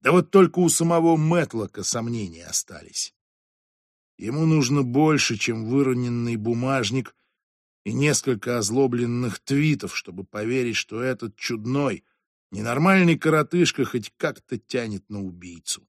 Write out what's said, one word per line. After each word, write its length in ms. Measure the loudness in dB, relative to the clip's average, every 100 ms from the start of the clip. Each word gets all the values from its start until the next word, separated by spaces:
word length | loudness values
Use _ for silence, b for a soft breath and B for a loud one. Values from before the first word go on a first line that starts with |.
Да 120 | 4
вот 180 | 4 6
только 300 | 6 6 6
у 80 | 2
самого 480 | 2 2 4 4 4
Мэтлока 640 | 4 2 0 -4 -6 -8
сомнения 640 | -6 -4 -4 -6 -8 -12 -8
остались. 680 | -8 -8 -16 -14 -10 -10 _ _ _ _ _ _ _ _ _ _ _
Ему 300 | -8 0 2
нужно 360 | 4 4 2
больше, 540 | 2 2 4 4 0 -2
чем 300 | -4 -4 0
выроненный 720 | 0 2 0 -2 -2 -2 -4
бумажник — 800 | -2 -2 0 -2 -2 -4 -6 _ _ _ _ _ _ _
и 80 | -8
несколько 680 | 0 0 0 -2 -4 -2 -4
озлобленных 800 | -2 0 2 0 -2 -2 -4 -6
твитов, 560 | -4 0 2 0 -4 -10
чтобы 280 | -12 -16
поверить, 520 | -12 -8 -4 -2 -2 -4
что 240 | -6 -6
этот 360 | -4 -4 -8 -10
чудной, 680 | -8 -6 -2 -2 -2 -4 _ _ _ _ _
ненормальный 680 | -8 -4 2 4 6 4 4
коротышка 680 | 2 2 2 2 2 0
хоть 280 | -2 -2 -8 _
как-то 420 | -6 -6 _ -10
тянет 500 | _ -6 -4 -8 _
на 120 | -10
убийцу. 640 | -10 -12 -18 -18 -10 -10